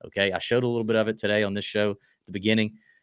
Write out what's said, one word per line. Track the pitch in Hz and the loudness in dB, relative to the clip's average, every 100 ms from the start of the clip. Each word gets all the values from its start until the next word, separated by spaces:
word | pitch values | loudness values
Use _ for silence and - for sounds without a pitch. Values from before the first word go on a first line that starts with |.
| - | -8
Okay, | 98 98 | -2 0
I | 90 | 0
showed | - 120 | 0 0
a | 123 | 2
little | 117 113 | 0 0
bit | 110 | 0
of | 107 | 0
it | 110 | -2
today | 104 104 | 0 2
on | 101 | 0
this | 101 - | -2 -4
show | 107 104 | 0 0
at | 98 _ _ - | -2 _ _ -12
the | |
beginning. | 95 104 110 107 - _ _ | -2 2 2 2 -4 _ _